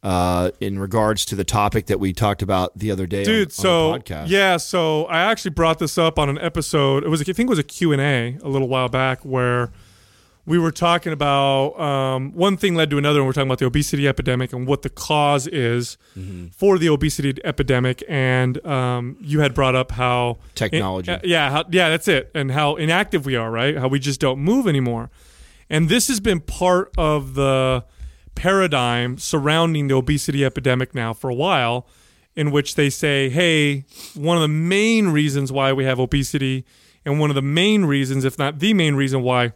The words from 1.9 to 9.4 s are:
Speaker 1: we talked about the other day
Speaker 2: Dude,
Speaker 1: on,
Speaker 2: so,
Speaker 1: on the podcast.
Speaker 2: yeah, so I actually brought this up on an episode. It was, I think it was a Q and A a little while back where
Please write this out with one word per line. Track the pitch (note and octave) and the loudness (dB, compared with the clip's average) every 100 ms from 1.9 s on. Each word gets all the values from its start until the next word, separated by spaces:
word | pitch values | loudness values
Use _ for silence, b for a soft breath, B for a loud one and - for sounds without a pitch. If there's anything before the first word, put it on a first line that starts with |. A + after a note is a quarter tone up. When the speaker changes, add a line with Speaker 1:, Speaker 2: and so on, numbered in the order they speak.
| F#2+ | -2
Speaker 1:
we | F#2+ | 0
talked | F2 G#2+ G2+ | 0 0 0
about | G2 F#2 F#2 - | 0 0 -2 -4
the | G#2+ | -4
other | F#2+ F#2 | -2 -2
day | G2 | -2
Speaker 2:
Dude, | G2+ A3 F#3 | 0 0 0
Speaker 1:
on, | |
Speaker 2:
so, | - F#3+ E3+ D#3+ | -2 2 2 2
Speaker 1:
on | D3+ | -2
the | |
podcast. | - D#3 D#3 | -6 -8 0
Speaker 2:
yeah, | F#3+ G3 F3 | 2 4 2
so | - F3+ D#3+ D#3 F3 | 0 -2 0 0 -2
I | E3 | 0
actually | F#3+ A3 F#3 | 0 -2 -4
brought | D#3 E3 D#3+ | 0 2 2
this | D#3+ - | -2 2
up | E3 D#3+ | 2 2
on | C#3+ | 0
an | C#3+ | 0
episode. | E3+ - D3 D#3 C#3 C3+ | -4 -4 -2 2 2 2
It | D3 | 0
was, | D#3 | -2
I | |
think | D3 F#3 | -2 0
it | B3 | 2
was | F#3+ | 2
a | |
Q | C#3+ - E3+ | 0 0 0
and | C#3+ | 2
A | C#3+ C3 A#2 C#3 | 2 0 -2 -6
a | D3+ | -4
little | C3+ C3 | -2 0
while | C3 B2+ | 0 0
back | B2+ C3 B2+ | 0 -2 -4
where | C#3+ C3 | -4 -2